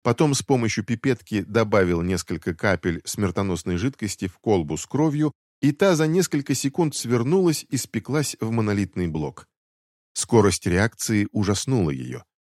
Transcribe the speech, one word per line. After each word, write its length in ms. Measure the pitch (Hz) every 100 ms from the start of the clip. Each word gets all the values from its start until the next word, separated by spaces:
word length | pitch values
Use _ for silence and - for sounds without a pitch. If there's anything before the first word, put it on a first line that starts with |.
потом 320 | 123 120 156
с 80 | 135
помощью 420 | - 131 113 -
пипетки 580 | - 117 135 123 - 107
добавил 600 | 95 110 107 104 90 85
несколько 520 | 87 90 - 85 - 82
капель 460 | 107 90 90 82 -
смертоносной 720 | - 98 87 98 85 - 87
жидкости 500 | 127 - 104 - 92
в 120 | -
колбу 360 | 113 98 76 80
с 100 | -
кровью, 480 | 131 156 147 151 - _ _
и 100 | 139
та 240 | - 196 160
за 120 | 156
несколько 480 | 175 175 151 139 135
секунд 400 | 139 156 160 -
свернулась 680 | 117 120 120 190 175 151 -
и 80 | 127
спеклась 580 | - 117 - 147 139 -
в 100 | 113
монолитный 580 | 113 107 101 92 92 87
блок. 400 | 78 71 - - _ _ _ _ _ _
Скорость 520 | - - 117 101 - 95
реакции 640 | 87 110 - - 107 104
ужаснула 600 | 107 98 101 - 127 82
её. 320 | 67 62 - - _ _